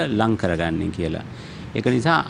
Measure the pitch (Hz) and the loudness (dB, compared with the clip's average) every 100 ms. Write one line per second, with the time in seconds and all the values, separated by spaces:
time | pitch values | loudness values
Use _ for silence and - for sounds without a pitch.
0 | 156 107 113 107 92 82 82 82 85 - | 0 4 4 4 2 2 0 0 -2 -2
1 | 82 80 - - - - - 104 123 123 | -2 -4 -8 -14 -14 -14 -8 -2 0 2
2 | 143 160 | 2 2